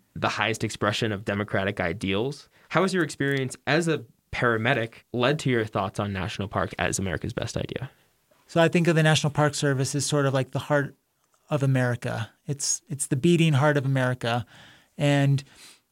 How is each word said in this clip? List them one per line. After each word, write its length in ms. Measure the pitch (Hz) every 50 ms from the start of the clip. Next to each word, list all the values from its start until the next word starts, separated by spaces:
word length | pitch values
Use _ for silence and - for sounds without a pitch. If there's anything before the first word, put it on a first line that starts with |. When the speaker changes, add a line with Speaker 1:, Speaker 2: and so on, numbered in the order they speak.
| _ _ -
Speaker 1:
the 140 | - - 110
highest 340 | - - 107 107 110 - -
expression 480 | 110 - - 104 104 104 - 120 110
of 140 | 104 95 107
democratic 560 | - 101 101 107 - - 104 95 98 101 -
ideals. 680 | 92 85 82 110 - 95 95 98 117 139 147 - - _ _ _ _ -
How 140 | - 156 185
has 100 | 196 180
your 100 | 185 165
experience 540 | 143 - - 139 135 139 135 131 127 - - - -
as 220 | 139 165 170 165
a 160 | 151 127 113 - _ _ _ _
paramedic 720 | - - 127 120 117 110 110 120 139 120 113 110 - - - _ -
led 240 | 123 120 127 151 156
to 100 | - 139
your 160 | 127 113 107
thoughts 340 | 107 - 113 95 101 - -
on 140 | 104 101 98
national 340 | 95 87 101 - - 98 95
park 260 | - 101 85 - - -
as 180 | 90 69 - -
America's 360 | 98 95 80 73 - 101 -
best 240 | - - - - -
idea? 340 | - - - - 131 - _ _ _ _ _ _ _ _ _ _ _ -
Speaker 2:
So 140 | - 170
I 80 | 165 160
think 180 | 160 180 165 175
of 80 | 165
the 80 | 160 156
National 280 | 156 156 139 - 151
Park 220 | 139 - 151 147 143
Service 400 | - 151 143 139 131 135 135 -
as 100 | 143 135
sort 200 | - 151 147 139
of 80 | 135 131
like 180 | 135 131 -
the 80 | - 135
heart 360 | - - 147 143 139 156 - _ _ _ _ _ _ _ _ _ _ -
of 120 | 156 139
America. 680 | 139 135 131 127 127 123 120 - - 120 117 117 110 - _ _ _ -
It's, 340 | 139 139 - - - - _ -
it's 180 | 156 131 - -
the 80 | 151 131
beating 360 | 123 175 175 160 165 160 151
heart 240 | 127 143 151 147 143
of 80 | 131
America. 600 | 135 135 135 127 123 127 - - 117 117 123 110 - - - - - - - _ _ _ -
And 460 | 147 143 143 139 139 139 139 135 - - - - - - - _ _ _